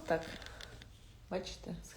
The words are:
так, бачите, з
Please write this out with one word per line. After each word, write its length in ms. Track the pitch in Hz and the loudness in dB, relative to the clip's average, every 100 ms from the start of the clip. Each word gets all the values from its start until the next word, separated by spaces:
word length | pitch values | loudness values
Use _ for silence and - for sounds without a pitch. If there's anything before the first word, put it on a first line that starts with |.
| - | 6
так, 160 | 160 - - - - - - - - - - - | 6 6 -2 -4 -6 -6 -8 -10 -12 -14 -14 0
бачите, 400 | 190 - - - 170 | 0 2 -2 -2 -4
з 80 | - | -4